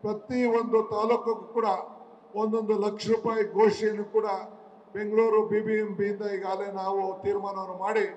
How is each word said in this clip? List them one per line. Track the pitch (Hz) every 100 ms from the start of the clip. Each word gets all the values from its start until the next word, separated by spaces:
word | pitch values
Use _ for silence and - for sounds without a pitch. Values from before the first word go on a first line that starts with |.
ಪ್ರತಿಯೊಂದು | 208 214 214 247 247 226 214 226 214
ತಾಲೂಕಿಗೂ | 208 220 233 226 220 - 233
ಕೂಡ | 220 185 - - - - - 202
ಒಂದೊಂದು | 220 226 214 208 208
ಲಕ್ಷ | 202 -
ರೂಪಾಯಿ | 220 226 220 202 196
ಘೋಷಣೆಯನ್ನು | 220 202 214 208 208 220
ಕೂಡ | 214 190 - - - - -
ಬೆಂಗಳೂರು | 196 208 214 226 214 214
ಬಿ | 208
ಬಿ | 220 214
ಎಂ | 214 190
ಪಿಯಿಂದ | 202 202
ಈಗಾಗಲೇ | 208 196 190 185 202
ನಾವು | 196 190 196 190 190
ತೀರ್ಮಾನವನ್ನು | 202 202 196 196 185 185
ಮಾಡಿ | 190 214 196